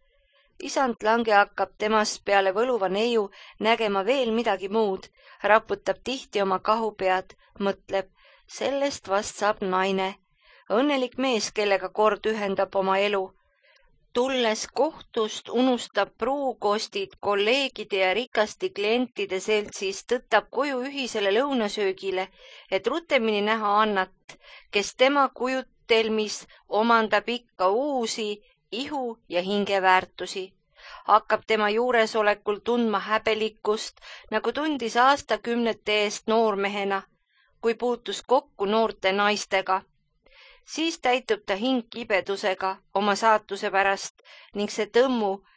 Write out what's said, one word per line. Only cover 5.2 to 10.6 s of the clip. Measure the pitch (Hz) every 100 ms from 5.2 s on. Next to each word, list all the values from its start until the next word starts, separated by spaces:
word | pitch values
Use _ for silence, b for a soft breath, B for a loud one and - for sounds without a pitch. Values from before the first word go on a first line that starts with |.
| b b
raputab | - 214 - 202 - 190
tihti | - 262 - 208
oma | 196 185
kahupead, | - 220 226 208 190 185 185 - b -
mõtleb, | 196 190 - 196 190 _ b b b
"Sellest | - 220 277 277 - -
vast | 196 214 -
saab | 202 214
naine. | 196 185 190 190 190 196 _ b b b